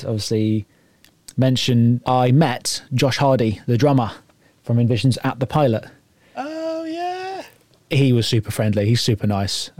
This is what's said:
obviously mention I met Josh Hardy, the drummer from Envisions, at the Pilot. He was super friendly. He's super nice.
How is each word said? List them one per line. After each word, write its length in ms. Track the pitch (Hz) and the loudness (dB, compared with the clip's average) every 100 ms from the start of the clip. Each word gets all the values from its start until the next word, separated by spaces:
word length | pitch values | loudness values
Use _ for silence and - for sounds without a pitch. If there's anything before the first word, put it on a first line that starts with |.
| - | -2
obviously 600 | 110 - 110 110 110 104 _ _ _ _ _ - - | -6 -2 0 0 -2 -4 _ _ _ _ _ -12 0
mention 680 | 131 127 - 120 117 120 - | 2 2 2 4 4 2 2
I 260 | 127 127 | 2 4
met 500 | 131 156 127 - - - | 4 2 0 -6 -8 -6
Josh 240 | 127 139 - | 0 0 2
Hardy, 440 | 139 131 113 104 - | 2 2 0 -2 -2
the 120 | 120 | 2
drummer 340 | 147 139 107 - _ _ _ _ | 4 2 0 -8 _ _ _ _
from 140 | - 117 | -2 0
Envisions, 400 | 120 120 135 110 | 2 2 0 0
at 160 | 131 - | -2 -4
the 80 | - | -2
Pilot. 380 | 156 139 110 - - _ _ _ - 277 320 320 320 330 330 349 370 370 381 - _ _ _ _ | 0 2 0 -4 -20 _ _ _ -12 -10 -8 -6 -6 -8 -8 -6 -6 -10 -12 -14 _ _ _ _
He 240 | 143 135 | 0 2
was 140 | 120 110 | 2 0
super 240 | 120 - | -2 -2
friendly. 340 | - 107 101 101 | -4 -2 0 2
He's 160 | 120 | 0
super 260 | - 107 104 | 0 0 0
nice. 440 | 101 98 - - | -2 -2 -6 -10